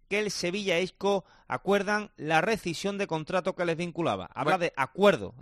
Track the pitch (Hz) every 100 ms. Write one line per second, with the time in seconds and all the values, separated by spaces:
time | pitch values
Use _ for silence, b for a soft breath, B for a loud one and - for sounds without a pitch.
0 | _ 202 208 - - 202 196 170 185 -
1 | 196 202 b b - 123 185 202 196 208
2 | 208 - 151 160 185 220 180 156 196 202
3 | 196 160 156 180 175 180 175 160 175 165
4 | 156 101 87 - 143 185 170 - 131 -
5 | 202 151 92 123